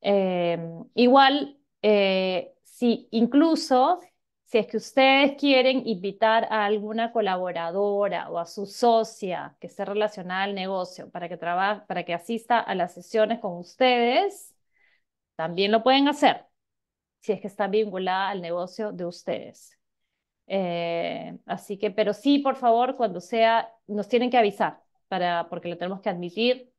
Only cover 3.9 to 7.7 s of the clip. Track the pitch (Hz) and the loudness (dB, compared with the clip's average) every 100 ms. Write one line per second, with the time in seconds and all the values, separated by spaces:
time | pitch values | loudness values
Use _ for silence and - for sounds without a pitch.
3.9 | 359 - _ _ _ _ 226 214 220 - | 0 -4 _ _ _ _ -2 0 -4 -4
4.9 | - 262 269 277 277 285 262 254 262 233 | 4 6 6 4 2 2 4 4 2 -2
5.9 | 196 196 196 220 220 226 220 202 214 208 | -4 -6 0 2 2 2 -2 0 -2 -4
6.9 | 220 233 233 208 185 180 165 170 | -4 -4 -2 -2 -2 -4 -6 -6